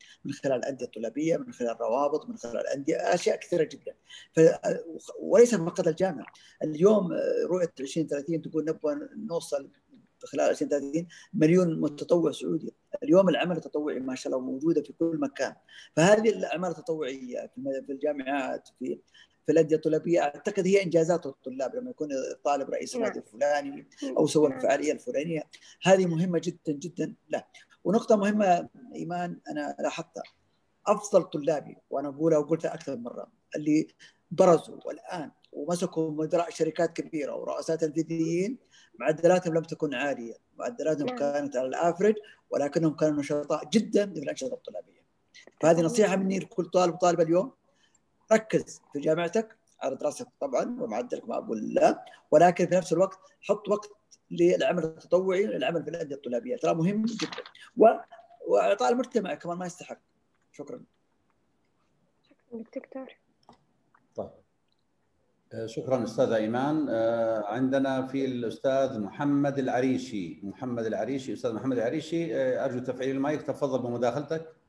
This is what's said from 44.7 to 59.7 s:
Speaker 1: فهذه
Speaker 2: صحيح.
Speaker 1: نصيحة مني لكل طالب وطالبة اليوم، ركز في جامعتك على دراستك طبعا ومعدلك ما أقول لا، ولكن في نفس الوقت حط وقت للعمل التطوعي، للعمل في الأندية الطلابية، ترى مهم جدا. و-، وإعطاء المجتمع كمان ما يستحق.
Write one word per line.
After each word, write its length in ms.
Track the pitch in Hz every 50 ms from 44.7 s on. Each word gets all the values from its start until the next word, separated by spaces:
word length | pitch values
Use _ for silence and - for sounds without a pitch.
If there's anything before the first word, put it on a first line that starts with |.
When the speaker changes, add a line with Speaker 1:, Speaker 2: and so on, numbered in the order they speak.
| 214 - - _ _ _ _ _ _ _ _ _ _ - - - _ -
Speaker 1:
فهذه 120 | - 160 170
Speaker 2:
صحيح. 120 | 165 165
Speaker 1:
نصيحة 300 | - - 208 208 180 190
مني 240 | 196 190 190 190 185
لكل 260 | 160 - - - 175
طالب 280 | - - 180 180 175 165
وطالبة 300 | 170 - 175 175 165 165
اليوم، 280 | 160 170 180 208 269 - _ _ _ _ _ _ _ _ _ _ _ _ _ _ -
ركز 500 | 220 214 220 - - - - - - - _ _ -
في 60 | 143
جامعتك 580 | 147 156 160 170 170 165 170 220 220 - - _ _ _ _ -
على 140 | - 135 135
دراستك 320 | - - 147 - - - - _ -
طبعا 420 | - - 123 - - - 240 240
ومعدلك 480 | - 226 208 220 - 247 - - - 208
ما 80 | 120
أقول 360 | - - - 113 107 110 113 117
لا، 320 | 131 147 180 - - - - - - _ -
ولكن 360 | 147 151 170 180 175 - 180
في 80 | 160 175
نفس 180 | 185 180 - 165
الوقت 260 | 165 190 190 - - _ - _ _
حط 280 | - - 214 208 - 185
وقت 200 | 202 - - - - _ _ _ - _ _ -
للعمل 520 | 175 170 170 175 180 - 139 131 170 180 160
التطوعي، 640 | 160 160 165 - - 175 180 190 190 185 190 208
للعمل 380 | 214 202 - - - 170 160 139
في 60 | 151
الأندية 260 | 160 170 165 139 139
الطلابية، 420 | 135 - 127 123 - - 123 117
ترى 160 | - - 165 170
مهم 320 | 160 160 190 208 220 220
جدا. 220 | 233 226 - 160 - - - - - _ - - - -
و-، 200 | 240 - 226 - - - - - - - - - - -
وإعطاء 440 | 165 190 202 185 196 202 202 247 247
المجتمع 420 | 240 254 247 - - 226 185 180 151
كمان 240 | - - 175 170
ما 80 | 180 180
يستحق. 340 | 175